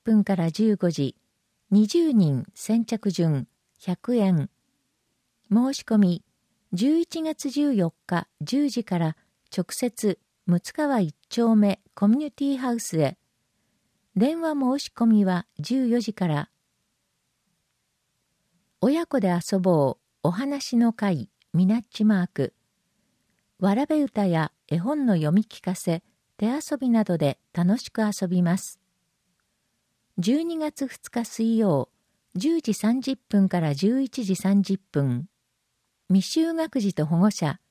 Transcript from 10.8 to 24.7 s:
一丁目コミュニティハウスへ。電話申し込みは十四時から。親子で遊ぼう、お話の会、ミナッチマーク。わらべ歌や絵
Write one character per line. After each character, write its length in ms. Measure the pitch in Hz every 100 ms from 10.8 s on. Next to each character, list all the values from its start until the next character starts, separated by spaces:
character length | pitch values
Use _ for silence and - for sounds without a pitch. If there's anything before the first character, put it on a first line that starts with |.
| 294 254
一 140 | 165 - -
丁 280 | - 233 220
目 240 | 202 - _
コ 120 | - 202
ミ 80 |
ュ 40 | 254
ニ 120 | 302
テ 140 | -
ィ 140 | 277 269
ハ 120 | 254
ウ 80 | 233
ス 220 | - 160
へ。 180 | 139 - _ _ _ _ _ _ _ _ _
電 260 | 190 254 330
話 140 | 320
申 240 | 294 254 277
し 140 | -
込 120 | - 233
み 180 | 214
は 220 | 190 175 - -
十 300 | 151 262 247
四 120 | 240
時 140 | 220
か 140 | 208 180
ら。 220 | 147 - _ _ _ _ _ _ _ _ _ _ _ _ _ _ _ _ _ _ _ _ _ _ -
親 260 | 220 320 339
子 140 | 269
で 80 | 190
遊 300 | 175 - 196
ぼ 400 | 185 165 135 -
う、 20 | _ _
お 80 | 151
話 460 | 180 277 277 - 240
の 160 | 233
会、 380 | 226 202 156 110 _ _
ミ 140 | 160 185
ナ 120 | 226
ッ 40 | -
チ 140 | -
マ 180 | 214 196
ー 40 | 175
ク。 260 | - 131 _ _ _ _ _ _ _ _ _ _ -
わ 160 | 185
ら 120 | 208 294
べ 160 | 311
歌 240 | 277 208 196
や 260 | 165 151 _
絵 100 | -